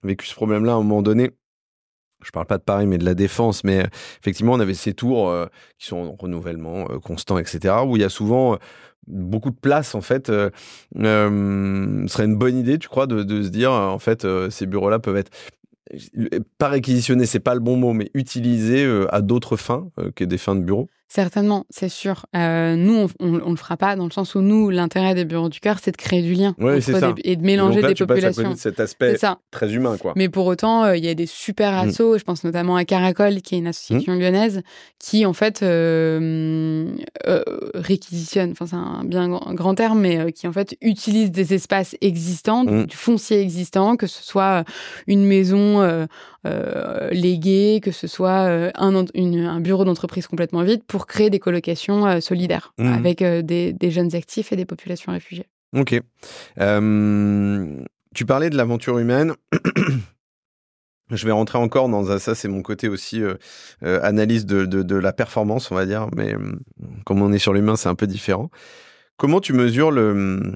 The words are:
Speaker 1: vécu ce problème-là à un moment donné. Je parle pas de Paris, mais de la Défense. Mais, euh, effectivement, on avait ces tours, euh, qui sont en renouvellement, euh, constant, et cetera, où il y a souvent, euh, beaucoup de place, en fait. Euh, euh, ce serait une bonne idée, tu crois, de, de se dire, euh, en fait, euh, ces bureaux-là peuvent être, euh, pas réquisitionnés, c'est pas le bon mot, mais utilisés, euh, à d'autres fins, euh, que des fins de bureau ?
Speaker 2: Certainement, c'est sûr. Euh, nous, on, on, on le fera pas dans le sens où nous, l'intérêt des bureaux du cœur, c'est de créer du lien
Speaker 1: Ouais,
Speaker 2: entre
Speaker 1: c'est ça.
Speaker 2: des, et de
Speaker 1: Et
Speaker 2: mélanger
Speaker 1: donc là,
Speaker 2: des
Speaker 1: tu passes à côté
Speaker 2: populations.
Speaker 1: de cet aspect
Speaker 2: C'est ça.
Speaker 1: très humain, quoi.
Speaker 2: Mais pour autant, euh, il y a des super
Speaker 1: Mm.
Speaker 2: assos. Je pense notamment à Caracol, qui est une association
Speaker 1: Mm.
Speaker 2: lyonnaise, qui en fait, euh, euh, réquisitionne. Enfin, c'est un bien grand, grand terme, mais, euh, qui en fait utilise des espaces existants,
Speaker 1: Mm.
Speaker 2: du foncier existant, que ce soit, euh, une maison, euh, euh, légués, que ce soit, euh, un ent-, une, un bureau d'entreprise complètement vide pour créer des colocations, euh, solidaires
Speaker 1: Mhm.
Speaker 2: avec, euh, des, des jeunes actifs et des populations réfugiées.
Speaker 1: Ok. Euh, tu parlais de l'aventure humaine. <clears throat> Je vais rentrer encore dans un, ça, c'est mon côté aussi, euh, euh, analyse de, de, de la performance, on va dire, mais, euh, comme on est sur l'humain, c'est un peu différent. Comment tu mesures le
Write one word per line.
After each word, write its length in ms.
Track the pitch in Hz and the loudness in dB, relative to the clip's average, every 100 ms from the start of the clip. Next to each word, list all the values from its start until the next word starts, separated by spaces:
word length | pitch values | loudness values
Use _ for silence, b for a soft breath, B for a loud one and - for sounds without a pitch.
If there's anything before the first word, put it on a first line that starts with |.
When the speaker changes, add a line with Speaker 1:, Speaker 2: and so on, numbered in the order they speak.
Speaker 1:
vécu 220 | 98 98 - | -4 -6 -8
ce 80 | |
problème-là 380 | - 110 104 110 | -4 -2 2 2
à 40 | 117 | 2
un 40 | |
moment 240 | 107 104 | 2 2
donné. 280 | 101 110 127 _ _ _ _ _ _ _ _ _ - | 2 2 0 _ _ _ _ _ _ _ _ _ -12
Je 60 | |
parle 140 | 82 80 | -10 -4
pas 120 | 98 | -4
de 60 | |
Paris, 240 | - 101 101 | 0 0 2
mais 100 | 90 | 2
de 60 | |
la 120 | 90 90 | 0 2
Défense. 500 | 98 - 117 101 98 | 0 2 0 0 0
Mais, 160 | 95 | 0
euh, 60 | 92 B B B | 0 B B B
effectivement, 320 | - 95 113 | -6 0 2
on 60 | 123 | 2
avait 120 | 101 | 0
ces 200 | 92 - | -2 -6
tours, 340 | 95 120 123 95 | -4 -2 0 0
euh, 160 | 87 85 b b b | -2 -6 b b b
qui 100 | - | -12
sont 100 | 87 | -10
en 180 | 87 95 | -10 -10
renouvellement, 720 | 92 87 85 82 80 87 92 | -10 -8 -8 -10 -10 -10 -8
euh, 100 | 64 | -10
constant, 380 | - 87 - 92 | -10 -12 -2 -2
et 60 | |
cetera, 420 | 80 82 95 104 135 | -2 -4 0 2 2
où 120 | 117 | 2
il 40 | |
y 40 | 98 | 0
a 40 | |
souvent, 440 | - 104 123 127 | -2 0 2 2
euh, 40 | 98 B B B B - | 0 B B B B -14
beaucoup 420 | 95 90 110 135 | -10 -4 -4 -4
de 80 | 120 | -2
place, 360 | 135 143 147 | 0 2 0
en 60 | 107 | -8
fait. 300 | - 131 131 | -2 -2 0
Euh, 200 | 104 101 B B B B - | 0 0 B B B B -2
euh, 1040 | 110 107 104 104 101 98 98 98 98 101 98 | 2 4 4 2 0 0 -2 -2 -2 -2 -4
ce 60 | |
serait 100 | - 107 | 0 2
une 120 | 104 | 2
bonne 200 | 127 127 | 2 2
idée, 200 | 120 156 | 0 -2
tu 100 | - | -2
crois, 200 | - 135 | -2 0
de, 160 | 110 | -2
de 200 | 101 104 | -2 -2
se 60 | 98 | -2
dire, 240 | 98 127 | 0 2
euh, 140 | 123 98 | 2 0
en 100 | 95 | -2
fait, 240 | - 113 | -2 0
euh, 260 | 98 92 92 | 0 -2 -2
ces 180 | 95 95 | -6 -4
bureaux-là 320 | 98 98 113 | 0 0 0
peuvent 180 | 110 98 | 0 -4
être, 140 | 98 B B B _ _ _ - - - | -4 B B B _ _ _ -20 -14 -6
euh, 220 | 113 - 110 _ | -4 -4 -6 _
pas 120 | 147 | 0
réquisitionnés, 560 | 139 127 123 117 127 120 | 0 2 0 2 2 2
c'est 160 | 113 | 2
pas 140 | - 123 | 0 0
le 40 | |
bon 160 | 117 127 | 2 2
mot, 160 | 123 | 2
mais 180 | 113 101 | 0 -2
utilisés, 720 | 135 127 127 120 120 110 127 139 | -4 -4 -2 0 2 2 2 4
euh, 280 | 107 95 | 2 2
à 60 | 104 | 2
d'autres 380 | 101 120 - 110 | 2 0 0 -4
fins, 320 | - 123 185 - | -2 -4 -4 -8
euh, 100 | 87 - | -10 -4
que 80 | |
des 140 | 92 92 | -4 -2
fins 180 | - 98 | 0 -2
de 60 | |
bureau ? 280 | 90 101 151 b b | 0 -2 -2 b b
Speaker 2:
Certainement, 580 | - 185 214 202 202 - | -2 0 0 0 0 -4
c'est 200 | - 185 | -8 -8
sûr. 360 | - 202 185 - 180 | -6 -6 -6 -4 -2
Euh, 400 | 170 165 165 165 | 0 2 0 2
nous, 320 | 185 226 190 - | 4 4 0 -2
on, 160 | 180 170 | -2 0
on, 60 | 170 | -2
on 40 | |
le 40 | 165 | -6
fera 220 | - 170 | -6 -2
pas 180 | 196 196 | -2 0
dans 100 | 175 | -4
le 40 | |
sens 240 | - 185 | -4 -4
où 80 | 202 | 0
nous, 300 | 190 214 214 | 2 4 2
l'intérêt 420 | 180 170 190 190 | 2 0 0 0
des 120 | 185 165 | 0 0
bureaux 240 | 170 165 | -2 -4
du 100 | - | -2
cœur, 180 | 208 202 | -2 0
c'est 120 | - | -2
de 60 | - | -4
créer 260 | - 180 | 0 0
du 100 | 170 | 2
lien 220 | 180 196 175 | 2 0 2
Speaker 1:
Ouais, 200 | 120 143 | 2 2
Speaker 2:
entre 40 | |
Speaker 1:
c'est 180 | 120 131 | 2 2
ça. 120 | 131 | 2
Speaker 2:
des, 100 | 110 | 0
et 120 | - 180 | -2 0
de 80 | |
Speaker 1:
Et 20 | 180 | 2
Speaker 2:
mélanger 300 | 196 196 196 | 4 4 4
Speaker 1:
donc 60 | |
là, 40 | 196 | 4
Speaker 2:
des 40 | |
Speaker 1:
tu 140 | 190 190 | 2 2
passes 100 | 185 | 2
à 40 | |
côté 60 | 185 | 2
Speaker 2:
populations. 240 | - 107 - | 0 -2 -2
Speaker 1:
de 20 | |
cet 220 | 110 98 | -4 -2
aspect 320 | 110 - 123 | -4 0 2
Speaker 2:
C'est 60 | - | 2
ça. 180 | 208 180 _ | 0 -2 _
Speaker 1:
très 200 | - 107 110 | -6 -2 0
humain, 220 | 127 104 | -2 -2
quoi. 140 | - 190 | -4 0
Speaker 2:
Mais 120 | 190 | 0
pour 200 | 190 185 | 2 0
autant, 380 | 180 220 226 214 | 0 2 4 4
euh, 120 | 175 | 2
il 80 | 165 | 0
y 40 | |
a 40 | |
des 140 | 165 170 | -2 -4
super 440 | - - 196 208 | -6 -8 -2 0
Speaker 1:
Mm. 180 | 190 208 | 2 0
Speaker 2:
assos. 280 | - 226 214 | 2 4 2
Je 60 | |
pense 200 | - 175 | 0 -4
notamment 320 | 170 170 175 180 | -4 -2 2 2
à 60 | 180 | 2
Caracol, 580 | 190 185 180 202 196 | 2 2 4 2 2
qui 100 | - | -2
est 40 | 180 | -4
une 80 | 170 | -4
association 480 | 165 - 117 - 180 | -6 -2 -2 0 0
Speaker 1:
Mm. 40 | |
Speaker 2:
lyonnaise, 400 | 180 185 220 196 - B B B | 2 2 2 -2 -8 B B B
qui 260 | - 214 208 | -2 2 2
en 60 | |
fait, 280 | 170 214 214 | 2 0 0
euh, 1300 | 196 165 165 165 160 160 160 160 160 160 160 156 160 - - - - | 0 2 2 2 2 0 -2 -2 -2 -2 -2 -2 -4 -8 -12 -8 0
euh, 160 | 185 - - - - | 0 -2 -8 -10 -10
réquisitionne. 720 | 175 190 - 170 160 196 180 | -2 -2 -2 -8 -4 -2 -2
Enfin, 140 | - 175 | -4 -8
c'est 100 | 175 | -8
un 280 | 175 - - | -8 -6 -4
bien 240 | 175 180 | -2 -2
grand, 240 | 180 - | -4 -6
grand 220 | 180 180 190 | -2 0 2
terme, 240 | 226 220 | 2 4
mais, 180 | 190 165 | 2 2
euh, 100 | 165 | -2
qui 160 | 160 175 | -4 -6
en 40 | |
fait 220 | 170 196 - | -4 -6 -2
utilise 480 | 226 202 - 214 214 | -2 -2 0 2 2
des 240 | 175 175 | 0 0
espaces 420 | 190 - 196 185 - | 0 0 -2 -2 0
existants, 600 | 208 170 165 175 - 226 | 0 0 -4 -4 0 2
Speaker 1:
Mm. 220 | 254 107 156 | 2 2 0
Speaker 2:
du 80 | - | -4
foncier 420 | - 226 - 208 | 0 0 2 0
existant, 580 | 196 170 180 190 196 240 | 0 -4 -2 2 2 2
que 100 | 190 | -2
ce 160 | - | -6
soit, 380 | - 196 190 185 | -4 0 2 2
euh, 20 | 160 B B B - | -2 B B B 2
une 200 | 202 196 | 4 6
maison, 540 | 196 185 196 208 208 | 6 4 4 4 4
euh, 260 | 185 165 160 B B B - | 4 2 -4 B B B -6
euh, 640 | - - - - - - | -4 -4 -6 -6 -6 -2
légués, 680 | 180 180 175 175 190 208 214 | 0 2 2 2 4 4 2
que 100 | 202 | 0
ce 160 | 175 - | -6 -10
soit, 400 | - 185 190 185 | -2 0 2 2
euh, 240 | 170 175 - | 0 -2 0
un 200 | 190 190 | 2 2
ent-, 100 | 185 | 0
une, 260 | - 180 170 170 | 0 0 0 -2
un 140 | 170 | -2
bureau 240 | 170 190 190 | 0 0 2
d'entreprise 420 | 175 175 - - | 0 -4 -8 -8
complètement 360 | 170 170 175 | -4 -2 0
vide 200 | 180 226 | 0 0
pour 240 | _ 196 - | _ -8 -6
créer 220 | - 214 | 2 2
des 100 | 196 | 2
colocations, 640 | 190 175 165 170 - 202 202 | 0 -2 -2 -6 -2 2 2
euh, 140 | 175 | 2
solidaires 540 | - 180 180 170 - - | 0 -2 0 -2 -4 -2
Speaker 1:
Mhm. 100 | 123 | 0
Speaker 2:
avec, 280 | 117 143 170 | 2 2 2
euh, 200 | 180 170 | 0 0
des, 320 | 160 170 175 | 0 -2 -2
des 180 | 180 175 | -2 -2
jeunes 220 | 165 175 170 | 0 -2 -2
actifs 360 | - - 214 | -6 -8 -4
et 40 | 196 | -4
des 100 | 185 | -6
populations 460 | 165 - 175 - | -10 -10 -12 -8
réfugiées. 360 | 180 - 175 - _ _ 127 | -10 -10 -18 -18 _ _ -2
Speaker 1:
Ok. 240 | 135 120 - _ B B B - | 0 0 -4 _ B B B -2
Euh, 1080 | 98 104 104 107 104 104 104 101 101 101 85 69 64 _ _ | 2 2 4 2 2 2 2 2 0 -2 -6 -10 -16 _ _
tu 120 | - 117 | -10 -2
parlais 240 | 135 165 | 0 0
de 80 | 143 | 0
l'aventure 420 | 117 117 - 120 | 0 -2 -2 -2
humaine. 340 | 117 127 160 - _ | 0 2 0 -4 _
<clears throat> 1600 | 165 - - 185 131 95 _ _ _ _ _ _ _ _ _ _ | -4 -2 -2 -2 -2 -6 _ _ _ _ _ _ _ _ _ _
Je 140 | 107 107 | -4 0
vais 60 | |
rentrer 240 | 107 110 123 | 0 2 0
encore 320 | 117 139 131 | 2 2 2
dans 220 | 104 98 | 0 0
un, 60 | 101 | -2
ça, 160 | - | -2
c'est 140 | 113 104 | -4 -4
mon 140 | 98 | -8
côté 260 | 92 104 113 | -6 -6 -4
aussi, 340 | 95 - 113 | -6 -8 -4
euh, 140 | 104 92 B B B B | -4 -6 B B B B
euh, 160 | 85 92 | -2 0
analyse 420 | 98 107 110 113 101 | 2 2 2 2 2
de, 200 | 98 95 | 0 2
de, 160 | 95 | -2
de 120 | 90 98 | 0 0
la 180 | 95 | 0
performance, 560 | - 110 - 107 117 - | -2 -4 -2 -2 -2 -4
on 40 | 92 | -4
va 100 | 95 | -2
dire, 220 | 104 110 107 | -4 -4 -4
mais, 180 | 104 | -4
euh, 200 | 52 - - - _ - 110 - | -4 -8 -10 -14 _ -18 -16 -2
comme 160 | 98 | 2
on 100 | 101 | 4
est 60 | 101 | 2
sur 140 | 101 | 2
l'humain, 220 | 98 107 110 | 2 2 2
c'est 140 | - | 0
un 60 | 90 | 0
peu 120 | 104 | -2
différent. 420 | 95 - 98 147 B B B B B B _ | -4 -4 -4 -4 B B B B B B _
Comment 240 | 143 170 | 2 2
tu 120 | 190 | 2
mesures 380 | 127 123 117 156 | 2 4 4 2
le 500 | 139 110 101 98 95 95 | 4 2 2 0 -2 -4